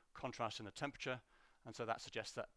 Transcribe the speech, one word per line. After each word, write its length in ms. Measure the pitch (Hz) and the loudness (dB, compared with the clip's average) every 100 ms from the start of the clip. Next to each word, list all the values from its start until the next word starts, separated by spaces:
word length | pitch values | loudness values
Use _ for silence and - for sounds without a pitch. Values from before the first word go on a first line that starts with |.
| - | -16
contrast 460 | - 131 - 113 - | -4 -2 2 2 2
in 60 | 104 | -4
the 60 | |
temperature, 480 | - 143 - 139 127 - - - - 120 | 0 0 0 0 0 -4 -20 -20 -14 -8
and 100 | 113 | 0
so 100 | 113 | 2
that 160 | 113 | 2
suggests 320 | - 117 110 | 0 0 0
that, 160 | - - | 0 -2